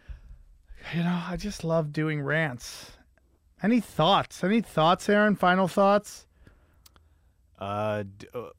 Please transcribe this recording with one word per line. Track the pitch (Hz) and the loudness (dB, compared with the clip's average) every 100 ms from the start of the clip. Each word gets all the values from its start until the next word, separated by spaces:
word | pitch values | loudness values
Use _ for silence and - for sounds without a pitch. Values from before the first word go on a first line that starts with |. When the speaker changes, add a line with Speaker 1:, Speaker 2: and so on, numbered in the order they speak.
| - - - - - - _ - - | -18 -18 -18 -20 -20 -20 _ -18 -8
Speaker 1:
You | 165 | -4
know, | 170 175 175 | -2 -4 -6
I | 175 | -8
just | 208 196 | -8 -8
love | 165 165 151 | -2 -2 -2
doing | 147 156 151 | -2 -2 -2
rants. | 139 151 156 123 - - - - _ _ _ _ _ _ | -2 0 -2 -4 -12 -16 -18 -20 _ _ _ _ _ _
Any | 196 247 | 0 0
thoughts? | - - 160 190 123 - | 0 0 4 4 0 -4
Any | 180 226 | 0 0
thoughts, | - - 156 185 - | 0 2 4 4 2
Aaron? | 208 214 202 | 4 4 4
Final | 185 180 185 | 2 2 2
thoughts? | - 196 202 - - - _ - _ _ _ _ _ _ _ _ _ _ _ | 4 4 4 0 -12 -20 _ -20 _ _ _ _ _ _ _ _ _ _ _
Speaker 2:
Uh, | 98 104 107 107 101 101 | -6 -4 -2 -2 -6 -12
d-, | - | -14
uh, | 123 104 | -12 -12